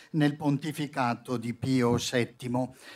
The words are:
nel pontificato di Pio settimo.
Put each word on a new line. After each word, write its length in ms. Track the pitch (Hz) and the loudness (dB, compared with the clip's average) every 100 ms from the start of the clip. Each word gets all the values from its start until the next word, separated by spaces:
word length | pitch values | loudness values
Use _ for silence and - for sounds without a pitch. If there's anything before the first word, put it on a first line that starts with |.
| - | -6
nel 240 | 160 147 147 | 2 2 2
pontificato 1000 | 151 139 160 143 143 139 120 113 - 120 | 0 0 -2 -6 -4 0 0 -2 -4 -4
di 160 | 120 | -4
Pio 460 | - 135 131 120 120 | -4 0 4 4 2
settimo. 760 | - 123 110 - 127 123 127 - - | 0 0 0 -4 -4 -2 -4 -8 -20